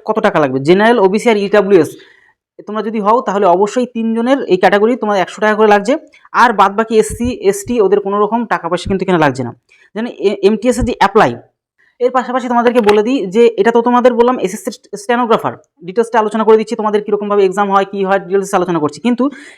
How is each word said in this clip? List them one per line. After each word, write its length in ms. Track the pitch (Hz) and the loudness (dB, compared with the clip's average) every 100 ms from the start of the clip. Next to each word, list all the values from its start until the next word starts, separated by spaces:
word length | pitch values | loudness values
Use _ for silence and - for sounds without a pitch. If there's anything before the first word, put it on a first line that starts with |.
| - | -6
কত 140 | 214 | -2
টাকা 200 | 196 165 | 0 0
লাগবে। 200 | 143 135 | 0 0
জেনারেল, 400 | 139 190 220 240 | 2 4 4 4
ওবিসি 300 | 190 202 240 | 2 2 0
আর 80 | 208 | 0
ইডাব্লিউএস 520 | 196 208 196 196 143 - - _ _ _ _ - 170 | 2 0 4 4 2 -4 -20 _ _ _ _ -20 -10
তোমরা 140 | 214 | -8
যদি 180 | 208 220 | -6 -4
হও, 220 | 202 240 | 0 0
তাহলে 240 | 247 196 196 | 0 0 2
অবশ্যই 400 | 175 208 254 247 | 2 0 -2 -4
তিনজনের 580 | 226 226 226 240 277 | -4 -4 -2 0 -2
এই 140 | - 185 | 0 2
ক্যাটাগরি 380 | 190 202 220 247 | 2 2 2 0
তোমার 220 | 214 202 | -2 -2
একশো 240 | 170 - | -4 -2
টাকা 140 | 214 208 | -2 2
করে 120 | 220 | 4
লাগছে, 300 | 208 196 302 - _ _ | 4 2 -4 -6 _ _
আর 220 | 190 240 | 2 2
বাদ 180 | 208 196 196 | 4 0 0
বাকি 240 | 226 220 | 0 0
এসসি, 300 | 214 - 240 247 196 | 0 -4 -6 -2 -2
এসটি 320 | 196 - 240 | -2 -4 0
ওদের 180 | 190 196 | 2 2
কোনো 200 | 196 202 | 0 -2
রকম 260 | 208 233 233 | -2 -2 -2
টাকা 240 | 175 175 | -4 -4
পয়সা 180 | 175 - | -6 -4
কিন্তু 140 | 196 | -4
এখানে 160 | 185 180 | -2 2
লাগছে 240 | 151 123 | 2 0
না। 80 | 120 - _ _ _ 202 | -8 -12 _ _ _ -10
যেন 100 | 233 | -10
এ-, 420 | - 190 208 196 | -4 -4 0 0
এমটিএস 300 | 214 240 226 | 2 -2 -2
এর 60 | 240 | -4
যে 80 | - | -2
অ্যাপ্লাই, 360 | 196 214 151 117 - _ _ _ _ _ | 0 2 2 -2 -14 _ _ _ _ _
এর 120 | 247 | -2
পাশাপাশি 360 | 254 240 247 240 | -2 -2 -6 -2
তোমাদেরকে 340 | 240 240 240 | 0 2 2
বলে 220 | 208 208 | 2 2
দিই 240 | 214 269 185 | 2 -2 -2
যে 220 | 202 233 226 | 2 2 4
এটা 140 | 214 | 2
তো 100 | 233 | 2
তোমাদের 320 | 240 247 247 | 2 2 2
বললাম 260 | 226 240 254 | 2 0 0
এসএসসি 580 | 185 220 - - _ 196 | -6 -6 -12 -12 _ -14
স্টেনোগ্রাফার, 560 | - 240 233 214 139 117 _ _ 175 | -4 -2 0 0 -2 -10 _ _ -6
ডিটেলসটা 340 | 190 226 233 | -4 -2 0
আলোচনা 240 | 214 220 | -2 0
করে 140 | 214 220 | 4 2
দিচ্ছি 180 | 220 233 | 2 -4
তোমাদের 280 | 214 208 | -2 -2
কীরকমভাবে 420 | 208 208 202 202 196 | -2 -4 0 0 0
এক্সাম 260 | 185 202 | 0 0
হয়, 140 | 196 196 | 0 -2
কী 120 | 202 | -4
হয়, 160 | 190 196 | -2 -2
ডিটেলস 340 | 175 196 190 | 0 -4 -2
আলোচনা 260 | 185 180 170 | -2 -2 -2
করছি। 220 | 147 - | -2 -2
কিন্তু 280 | 240 240 269 - - | -4 -2 -2 -4 -20